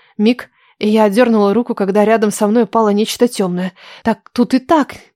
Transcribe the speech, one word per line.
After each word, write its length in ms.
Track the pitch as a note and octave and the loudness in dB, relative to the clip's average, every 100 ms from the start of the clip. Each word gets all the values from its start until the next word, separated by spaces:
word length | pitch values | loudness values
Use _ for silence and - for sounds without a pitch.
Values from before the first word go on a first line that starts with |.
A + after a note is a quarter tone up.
| _ - | _ -2
Миг, 360 | G#3+ B3 - _ _ - | -2 -2 -6 _ _ -6
и 100 | G#3 | 0
я 180 | G#3+ G#3+ | 2 2
отдёрнула 500 | G3 A#3+ A3+ G3+ G3+ | 2 2 2 2 0
руку, 180 | A#3+ | -2
когда 320 | A#3 G3 G3+ G#3 | -4 -2 0 2
рядом 240 | A3 G#3+ | 2 0
со 160 | - G#3 | -2 0
мной 180 | A3+ A3+ | 0 0
упало 240 | A3+ A3 | 0 0
нечто 380 | G3+ G#3+ - B3 | 0 -2 0 -2
тёмное. 460 | - F#3+ F3+ F#3 - - - | 0 -4 -4 -6 -10 -20 -8
Так 260 | - A3 _ | -4 -4 _
тут 220 | - A#3+ | -4 0
и 60 | C4 | 0
так 340 | B3+ E4 C4 - - | 0 0 0 -6 -20